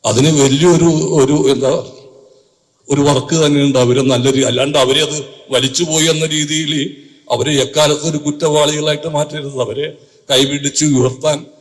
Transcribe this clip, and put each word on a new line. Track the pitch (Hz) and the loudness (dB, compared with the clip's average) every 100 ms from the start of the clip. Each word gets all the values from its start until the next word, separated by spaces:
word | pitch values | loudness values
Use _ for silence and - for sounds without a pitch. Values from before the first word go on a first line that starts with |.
| 110 | 0
അതിന് | 110 147 151 | 2 4 4
വലിയൊരു, | 135 135 180 165 165 156 - 156 | 4 4 4 4 4 2 0 2
ഒരു | 135 147 135 | 2 2 2
എന്താ, | 127 131 156 - - - - - _ _ _ _ _ - | 0 0 -2 -6 -18 -20 -20 -20 _ _ _ _ _ -6
ഒരു | 143 | 0
വർക്ക് | 143 131 127 165 151 | 2 0 0 0 2
തന്നെയുണ്ട്. | 143 139 131 | 2 0 2
അവരെ | 120 123 | 0 2
നല്ല | 135 123 127 | 2 2 2
രീ-, | 135 127 | 2 0
അല്ലാണ്ട് | 123 139 143 | 0 0 2
അവരെ | 127 147 | 2 2
അത് | 151 151 135 - - | -2 -6 -12 -18 -4
വലിച്ചുപോയി | 127 131 131 170 160 160 | -2 -2 -4 -2 0 0
എന്ന | 156 160 | -2 -2
രീതിയിൽ | 151 147 156 151 151 139 - - _ - | -4 -4 -4 -4 -4 -6 -10 -20 _ -6
അവരെ | 120 131 143 | -4 0 0
എക്കാലത്ത് | 131 151 151 147 156 | 0 2 2 2 -2
ഒരു | 151 | -4
കുറ്റവാളികളായിട്ട് | 147 147 165 151 147 151 151 151 165 | -4 -2 0 2 2 0 -2 -2 -4
മാറ്റരുത്. | 151 151 156 139 135 | -4 -4 -6 -10 -6
അവരെ | 113 113 151 - _ _ _ | -6 -4 -8 -10 _ _ _
കൈപിടിച്ച് | 131 139 139 139 - 151 | 0 0 -2 -4 -2 0
ഉയർത്താൻ | 131 123 123 156 147 - - | 2 2 0 -2 -2 -6 -20